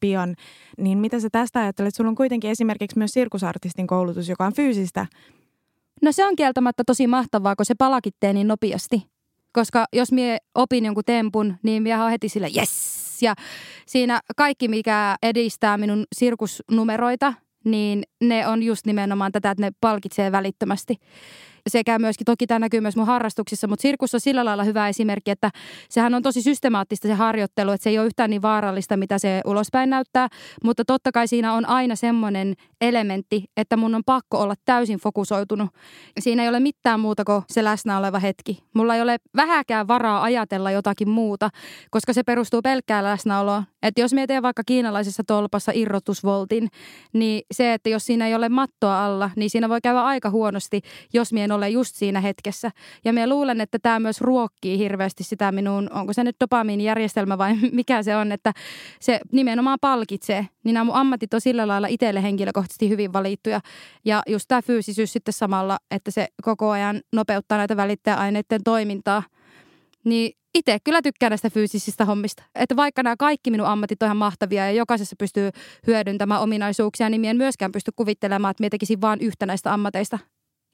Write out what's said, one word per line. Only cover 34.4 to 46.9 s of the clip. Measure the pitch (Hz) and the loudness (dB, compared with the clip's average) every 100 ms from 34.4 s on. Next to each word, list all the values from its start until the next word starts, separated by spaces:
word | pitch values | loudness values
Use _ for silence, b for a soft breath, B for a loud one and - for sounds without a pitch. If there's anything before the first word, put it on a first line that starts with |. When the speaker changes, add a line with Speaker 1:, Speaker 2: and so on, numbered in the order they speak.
| 202 202 | 0 -2
Speaker 2:
täysin | - 247 240 196 | 2 2 2 -2
fokusoitunut. | 208 208 196 202 202 208 208 B B B B - | -2 -2 -2 -2 -2 -2 -4 B B B B -6
Siinä | - 233 | 0 0
ei | 233 | 2
ole | 240 | 2
mitään | 269 - 247 220 | 2 2 0 2
muuta | 214 214 | 0 0
kuin | 202 208 - | 0 0 0
se | - | 0
läsnä | 214 208 226 196 | 2 0 -2 -2
oleva | 196 190 | 0 0
hetki. | 196 190 - 190 _ | -2 -4 -8 -10 _
Mulla | 220 226 233 | 0 2 2
ei | |
ole | 240 240 - 226 | 2 -2 -2 0
vähäkään | 311 330 269 226 202 | 2 2 0 -2 2
varaa | 247 233 202 | 2 2 0
ajatella | 233 240 214 196 190 | 2 0 -2 -2 -2
jotakin | 196 202 202 208 | 0 -2 -2 0
muuta, | 220 220 202 208 B B B B | 0 0 -2 -4 B B B B
koska | 220 - | -2 0
se | 233 | 0
perustuu | 240 240 226 233 | 0 0 0 0
pelkkään | 254 262 - 214 | 0 0 0 0
läsnäoloon. | 196 202 220 202 202 202 196 _ | 0 -2 -2 0 0 -2 -4 _
Et | 220 220 | -2 2
jos | 240 | 2
mie | 269 262 | 2 0
teen | 269 | 0
vaikka | 247 240 220 | 0 -2 0
kiinalaisessa | 254 240 202 202 190 - | 0 2 -2 -2 -4 0
tolpassa | 208 208 208 - | 0 0 -2 0
irrotusvoltin, | 220 220 196 - 196 196 196 190 226 220 B B | 0 0 -2 -2 -2 0 0 0 -2 -2 B B